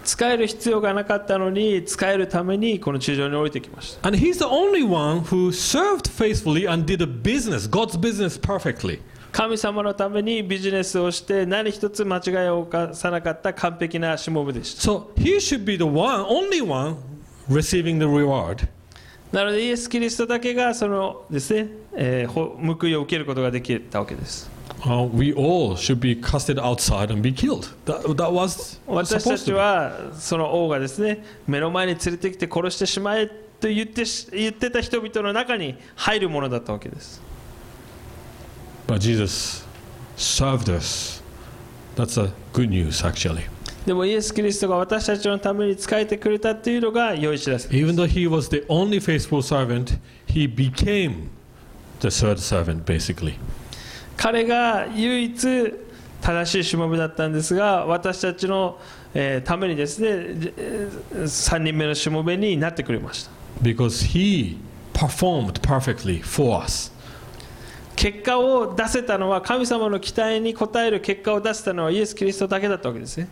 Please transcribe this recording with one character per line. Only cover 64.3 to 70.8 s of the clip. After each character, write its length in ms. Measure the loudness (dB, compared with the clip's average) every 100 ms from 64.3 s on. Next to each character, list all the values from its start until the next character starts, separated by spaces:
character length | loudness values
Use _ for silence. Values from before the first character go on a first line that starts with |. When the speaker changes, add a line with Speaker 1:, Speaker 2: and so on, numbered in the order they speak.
| 4 0 -6 -14 -16 -6
Speaker 2:
performed 640 | 0 0 2 2 2 0 0
perfectly 640 | 2 2 2 -2 -2 -2
for 360 | -2 2 4 4
us. 320 | 0 -4 -6 -14 -18 -18 -18 -16 -16 -16 -16 -18 -10 0
Speaker 1:
結 240 | 0 0
果 180 | 0 2
を 360 | 4 4 2
出 140 | 0 0
せ 140 | 0
た 160 | 0 0
の 100 | 2
は、 140 | 0
神 240 | 2 0 2
様 240 | 0 0
の 100 | 0
期 140 | -2 0
待 240 | 0 0
に 160 | -2 -2
応 140 | -2
え 120 | 2